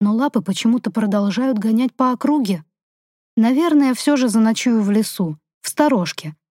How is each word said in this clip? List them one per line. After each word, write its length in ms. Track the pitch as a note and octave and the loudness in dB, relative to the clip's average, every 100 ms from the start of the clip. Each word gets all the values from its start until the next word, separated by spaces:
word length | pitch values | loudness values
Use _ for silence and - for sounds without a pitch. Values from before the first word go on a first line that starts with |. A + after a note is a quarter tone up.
Но 120 | G#3 | 0
лапы 280 | A3 C#4+ A3+ | 0 0 -2
почему-то 500 | - F#3+ A3+ A#3+ G#3 | -4 -2 0 0 -2
продолжают 680 | A3 G#3 G3+ G3+ A3+ C4 G#3+ | -4 -2 0 0 -2 -2 0
гонять 340 | A3 A3 B3+ | 0 0 0
по 180 | - B3+ | 0 -2
округе. 540 | A#3+ C4+ D4+ G3+ F3 - _ _ _ _ _ _ - | 0 0 0 0 -4 -8 _ _ _ _ _ _ 0
Наверное, 560 | A3+ C4 E4+ D4 C4+ | 2 2 2 4 2
все 240 | A#3+ - C#4+ | 0 0 0
же 100 | B3+ | 2
заночую 540 | A3 A3 A3 B3 A3+ | 2 2 0 0 0
в 80 | G3+ | 2
лесу, 480 | G#3 G#3 - E3+ D#3 _ _ | 0 -2 -4 -6 -8 _ _
в 80 | - | -8
сторожке, 680 | - D4 A#3 E3+ - D3+ - _ | 0 2 2 -2 -8 -14 -16 _